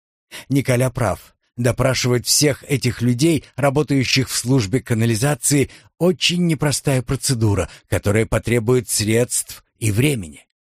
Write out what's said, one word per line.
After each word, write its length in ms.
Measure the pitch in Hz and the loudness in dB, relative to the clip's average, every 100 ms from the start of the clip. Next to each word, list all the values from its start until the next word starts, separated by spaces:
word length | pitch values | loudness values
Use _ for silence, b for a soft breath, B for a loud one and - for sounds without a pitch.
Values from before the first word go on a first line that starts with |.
| _ _ _ B B | _ _ _ B B
Николя 420 | 135 123 123 127 | -2 0 0 0
прав. 440 | - 113 90 - _ _ - | -2 -4 -4 -10 _ _ -4
Допрашивать 680 | 123 110 135 123 127 123 - | -2 0 0 0 0 0 0
всех 380 | - 151 131 | 2 2 0
этих 380 | - 143 127 - | -4 -2 -2 -2
людей, 420 | 120 120 160 165 B B | -2 2 2 0 B B
работающих 760 | 139 135 151 139 123 - 123 | 0 0 0 0 0 0 0
в 60 | - | -4
службе 440 | 117 135 98 104 | 0 0 0 -2
канализации, 880 | - 113 113 110 139 147 - 147 127 B B - | -2 0 0 0 0 -2 0 2 0 B B -2
очень 480 | 170 165 - 175 175 | 0 0 0 0 0
непростая 560 | 156 151 131 - 131 | 0 0 -2 0 0
процедура, 680 | 120 135 - 127 110 98 82 B B | 0 -4 -2 2 2 2 -2 B B
которая 380 | 95 - 104 | -2 0 0
потребует 640 | 110 113 - 120 110 127 - | 2 -2 0 0 2 0 0
средств 720 | - 104 110 120 - - - _ - | -2 0 0 0 -2 -8 -12 _ -6
и 140 | 113 | -2
времени. 540 | 101 147 131 82 73 _ _ _ | 2 0 0 -8 -14 _ _ _